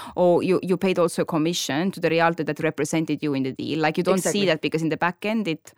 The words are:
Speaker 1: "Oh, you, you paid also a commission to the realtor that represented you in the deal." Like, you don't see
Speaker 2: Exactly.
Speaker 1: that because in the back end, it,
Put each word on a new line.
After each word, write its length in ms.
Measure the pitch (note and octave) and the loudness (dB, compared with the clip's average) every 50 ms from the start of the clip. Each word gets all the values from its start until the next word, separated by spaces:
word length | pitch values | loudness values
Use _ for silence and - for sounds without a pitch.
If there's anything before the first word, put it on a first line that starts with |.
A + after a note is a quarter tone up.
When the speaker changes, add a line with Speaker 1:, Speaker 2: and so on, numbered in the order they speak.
| - - - | -12 -8 0
Speaker 1:
"Oh, 240 | - F3+ F3 F3 D3+ | 2 4 6 6 4
you, 180 | - F3+ F3+ - - | 4 2 0 0 2
you 120 | F3+ F#3 | 0 -2
paid 220 | F3 - F#3+ F#3 F3 | 0 2 0 2 2
also 220 | E3+ E3+ - - | 2 0 0 -2
a 40 | E3 | -4
commission 640 | - F3 D#3 D3+ E3+ F3 - - - C3+ D3 F3+ G3 | -2 0 0 0 0 -2 -2 -2 -2 -2 -2 -2 -2
to 80 | F3+ - | -2 -2
the 80 | E3+ D#3+ | -2 0
realtor 340 | D#3+ E3 E3 E3 E3+ - D#3 | 2 4 2 2 2 0 -4
that 160 | D3+ D3+ - | -4 -4 -2
represented 640 | D#3+ D#3 D#3 - C#3+ - - D#3+ D#3+ D3+ D3+ C#3+ - | -2 -4 -2 -2 -4 -2 -2 -2 -2 -2 -4 -4 -2
you 100 | D3 C#3 | -2 -2
in 80 | C3+ C3 | -2 -2
the 80 | C3+ C3 | -4 -4
deal." 260 | - B2 A#2+ B2+ D#3+ | -6 -6 -4 -2 0
Like, 180 | D#3 D3+ D#3 | 0 0 0
you 60 | F#3 F3 | 0 0
don't 140 | F#3 F#3 | 2 2
see 120 | F#3+ E3+ F3+ | 2 0 0
Speaker 2:
Exactly. 160 | D#3+ G#3 G3+ | 0 2 2
Speaker 1:
that 140 | F3+ D#3 D3+ | 2 2 0
because 200 | - D3+ - E3 | 0 -2 -2 0
in 80 | D#3+ D#3 | 0 0
the 80 | D3+ | 0
back 260 | - E3 F3 F3+ - - | 0 0 -2 -2 -2 -6
end, 220 | G#3 A3 A3+ G3+ | -4 -2 -2 -2
it, 260 | E3 D#3+ D3+ - - - | -4 -4 -6 -8 -20 -20